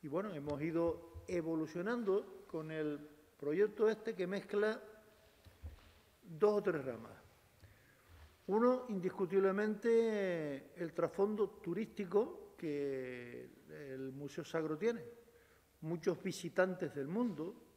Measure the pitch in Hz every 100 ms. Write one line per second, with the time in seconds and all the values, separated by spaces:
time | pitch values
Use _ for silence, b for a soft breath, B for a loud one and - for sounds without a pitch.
0 | 156 147 208 165 143 143 160 165 170 160
1 | - - - 180 160 160 156 175 185 240
2 | 208 196 - - - 165 156 156 151 147
3 | 151 - - _ 143 160 208 208 214 214
4 | - 185 180 196 - 208 208 220 - -
5 | - - B B B B B B B B
6 | B _ - 156 208 208 196 165 131 113
7 | 113 - - - _ _ b b b b
8 | b b b b - 202 240 254 247 202
9 | 180 - 185 190 190 190 214 208 233 226
10 | 226 214 190 170 151 139 - - 170 -
11 | 165 - 202 214 196 - - 170 214 -
12 | 190 202 240 - - - 165 147 143 135
13 | 127 123 120 123 127 - - 151 143 135
14 | 135 135 143 156 151 165 156 151 214 233
15 | - - - b b b b _ 156 170
16 | 160 170 139 - 170 - 190 180 160 143
17 | 139 190 247 156 160 220 -